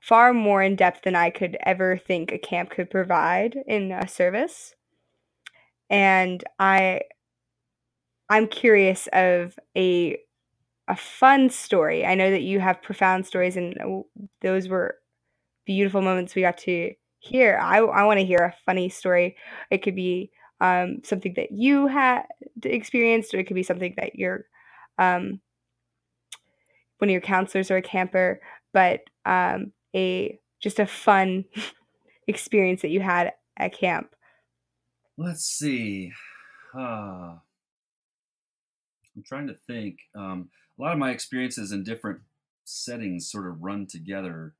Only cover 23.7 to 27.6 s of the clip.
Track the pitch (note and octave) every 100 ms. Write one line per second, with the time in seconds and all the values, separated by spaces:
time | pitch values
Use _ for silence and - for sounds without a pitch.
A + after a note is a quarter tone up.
23.7 | F3+ F3+ F3+ - - F#3 F#3+ - _ _
24.7 | - - - F#3 F3+ F#3+ G3 _ _ _
25.7 | _ _ _ _ _ _ - _ _ _
26.7 | _ _ _ G3+ F#3 F3+ F#3+ F#3+ F#3+